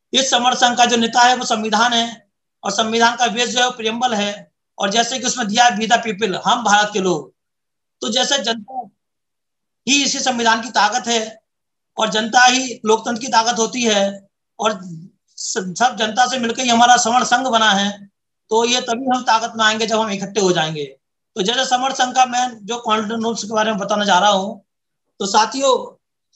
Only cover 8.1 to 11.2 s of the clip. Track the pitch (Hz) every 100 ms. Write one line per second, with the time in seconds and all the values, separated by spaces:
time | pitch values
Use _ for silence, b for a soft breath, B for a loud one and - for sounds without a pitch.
8.1 | 233 254 277 233 226 208 254 - _ _
9.1 | _ _ _ _ _ _ _ - 285 269
10.1 | 277 262 240 233 214 - 220 208 233 233
11.1 | 233